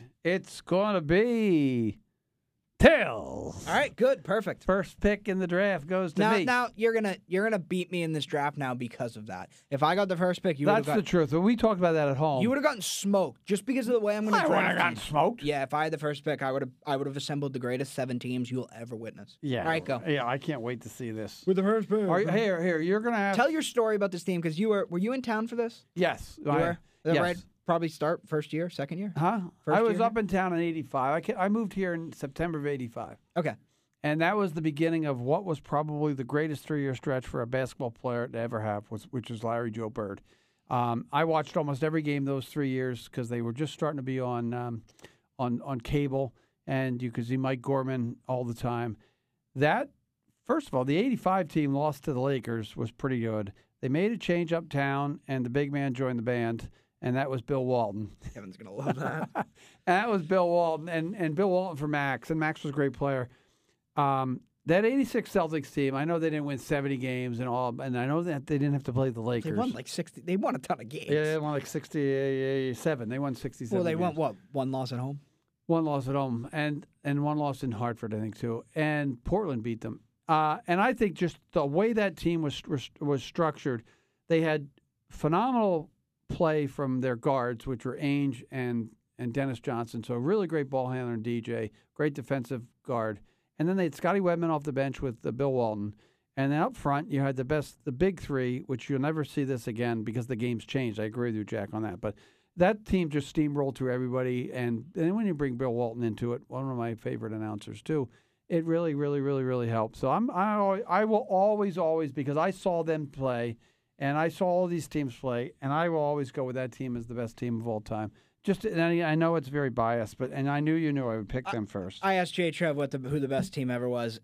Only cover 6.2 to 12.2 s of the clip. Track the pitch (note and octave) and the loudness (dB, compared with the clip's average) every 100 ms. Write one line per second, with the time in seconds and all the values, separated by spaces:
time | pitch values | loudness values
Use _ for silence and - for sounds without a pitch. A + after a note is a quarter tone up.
6.2 | G#3+ G#3+ F#3 B3 A#3+ G3+ A3+ A3+ G#3 F3 | 4 4 4 2 0 2 2 4 0 -2
7.2 | - F#3 A3 G#3 D#3 F#3 F3 F3+ E3 D#3 | -2 0 2 0 0 -2 -2 -2 -2 -2
8.2 | C#3+ D3 C#3+ D3 C3 B2+ A#2+ - A#2+ A2+ | -2 -2 -2 -2 -4 -4 -6 -6 -8 -8
9.2 | G#2+ F#2 F#2 - _ C3+ D3+ F#3 G3+ F3 | -12 -12 -12 -18 _ 2 4 4 2 2
10.2 | F3+ F3 F#3 C#3 D3 G#3+ C#3+ G#3 - F3+ | 2 2 0 2 4 4 4 2 4 4
11.2 | D3 D#3+ G3 B3 A3 F#3 F3+ D#3+ C#3+ C3 | 4 4 4 6 4 4 4 4 2 2